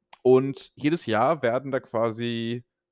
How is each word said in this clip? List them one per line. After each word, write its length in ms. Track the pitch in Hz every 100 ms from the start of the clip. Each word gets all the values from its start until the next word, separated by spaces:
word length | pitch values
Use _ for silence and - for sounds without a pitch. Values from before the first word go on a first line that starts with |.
| _ -
Und 500 | 127 131 139 135 - -
jedes 320 | 143 170 -
Jahr 340 | 107 131 160
werden 300 | 123 123 139
da 80 | 131
quasi 840 | - 117 113 110 117 117 113 120 - _ _